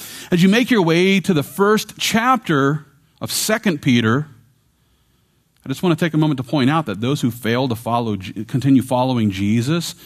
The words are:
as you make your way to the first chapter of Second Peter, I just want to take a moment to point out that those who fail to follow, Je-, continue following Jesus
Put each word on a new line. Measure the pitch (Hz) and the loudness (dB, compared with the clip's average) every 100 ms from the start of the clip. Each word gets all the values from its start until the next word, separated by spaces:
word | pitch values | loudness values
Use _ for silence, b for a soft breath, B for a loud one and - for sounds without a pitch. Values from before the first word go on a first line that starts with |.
| B B B | B B B
as | 180 | 2
you | 185 | 4
make | 220 254 | 4 2
your | 233 | 2
way | 165 165 185 196 | 2 2 4 2
to | 175 | 2
the | 160 | 0
first | 131 - 202 214 - - | -2 0 2 2 -2 -8
chapter | - 220 240 262 - 151 139 151 - _ _ - | -2 0 2 0 2 2 2 0 -6 _ _ -12
of | 113 | -8
Second | - - 220 208 147 | -4 -2 -2 0 0
Peter, | 147 120 110 127 151 - _ _ _ _ _ _ _ _ _ _ _ _ | 2 2 2 0 -2 -12 _ _ _ _ _ _ _ _ _ _ _ _
I | - | -10
just | 131 | -4
want | 185 156 | 0 0
to | |
take | 175 | 0
a | 156 | 2
moment | 156 135 | 0 0
to | |
point | 123 151 127 | -2 0 2
out | 160 151 | 0 -2
that | 98 | -4
those | 120 139 | -4 -2
who | 123 | -2
fail | 113 113 117 135 | -4 -4 -2 -2
to | 107 | -4
follow, | - 120 117 101 | -4 -2 -2 -6
Je-, | 92 - 107 | -8 -12 -6
continue | 131 139 135 | -2 4 4
following | - 123 131 123 107 | 4 0 0 0 0
Jesus | 95 101 113 120 170 165 - | 0 0 0 0 -2 -4 -10